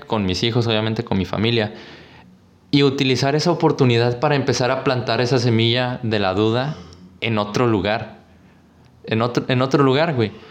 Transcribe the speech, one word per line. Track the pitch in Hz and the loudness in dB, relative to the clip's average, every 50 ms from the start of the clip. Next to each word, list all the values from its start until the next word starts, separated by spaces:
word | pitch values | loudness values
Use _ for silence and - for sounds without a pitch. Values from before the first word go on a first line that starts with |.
| - | -6
con | - 120 107 98 | -4 -2 0 0
mis | 92 90 92 120 | 0 -2 0 -2
hijos, | 117 113 123 110 117 | 0 0 0 0 2
obviamente | 110 107 110 110 110 110 - | 0 0 0 -2 -2 -4 -4
con | - 101 98 | -4 -2 -2
mi | 87 | -2
familia, | - - 92 107 117 120 113 104 107 - - - - - - - - - - - - - - _ _ _ _ _ - | -2 -2 -2 0 0 0 0 -2 -2 -6 -12 -18 -20 -20 -20 -20 -20 -20 -20 -20 -20 -20 -20 _ _ _ _ _ 0
y | - 139 | 2 4
utilizar | 143 135 131 139 139 131 127 - 139 139 143 | 4 4 2 0 0 0 0 2 0 0 0
esa | 151 151 175 | 0 0 0
oportunidad | 165 165 160 151 143 - 139 123 117 117 120 123 120 120 | 0 2 2 0 2 4 4 4 4 4 2 2 0 0
para | 156 147 147 | 0 0 0
empezar | 139 120 131 120 - 127 120 | 0 0 0 -2 0 0 0
a | 131 131 - | 0 0 0
plantar | 139 127 123 113 - - 123 | -2 -2 -2 -2 -2 -2 0
esa | 123 120 139 120 | 0 0 0 2
semilla | 113 123 110 113 113 117 117 127 127 123 127 - | 2 2 2 2 2 2 2 0 0 -2 -4 -6
de | - 110 107 104 | -4 -2 -2 0
la | 98 92 95 | 0 0 2
duda | 101 110 110 113 123 131 151 156 - - - - - - - - - | 2 2 2 0 0 -2 -4 -8 -10 -16 -20 -20 -20 -20 -20 -12 -6
en | 104 113 113 104 | -4 -2 -2 -2
otro | 104 104 - - 123 120 | -2 -2 0 0 2 2
lugar. | 110 95 87 104 107 120 - - - - - - - - - - _ _ _ _ _ - - - _ - - | 2 2 0 0 -2 -2 -4 -10 -16 -20 -20 -20 -20 -20 -20 -20 _ _ _ _ _ -20 -20 -20 _ -18 -8
En | - 110 113 | -4 -2 0
otro, | 117 120 - - - - | 0 0 -2 -2 -2 0
en | 131 123 | 0 0
otro | 131 131 - 151 139 | 0 0 2 2 2
lugar, | 131 127 143 165 170 143 | 4 2 2 0 0 0
güey. | 123 110 101 - - - - | -2 -2 -2 -4 -12 -20 -20